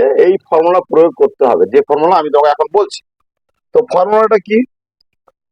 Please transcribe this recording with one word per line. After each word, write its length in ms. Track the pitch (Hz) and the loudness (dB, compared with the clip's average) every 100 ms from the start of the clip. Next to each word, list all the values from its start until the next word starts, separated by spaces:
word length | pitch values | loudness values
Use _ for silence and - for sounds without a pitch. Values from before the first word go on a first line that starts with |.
| 262 269 180 | 2 0 0
এই 80 | 196 - | 0 -2
ফর্মুলা 340 | 160 165 185 175 | -2 0 0 -2
প্রয়োগ 220 | 156 170 131 | 0 0 2
করতে 220 | 139 - 135 | -4 0 0
হবে, 140 | 98 92 | 0 0
যে 60 | 131 139 | 0 0
ফর্মুলা 280 | 147 160 185 | 0 0 0
আমি 80 | 151 | 0
তোমাকে 200 | 143 147 147 | 0 0 0
এখন 120 | 151 190 | -2 -2
বলছি। 240 | 202 - _ _ _ _ _ _ _ | -4 -8 _ _ _ _ _ _ _
তো 60 | - - | -4 -2
ফর্মুলাটা 480 | 170 185 214 220 214 - | -2 0 0 2 0 -2
কি? 100 | 220 254 _ _ _ _ _ _ _ _ | -2 -2 _ _ _ _ _ _ _ _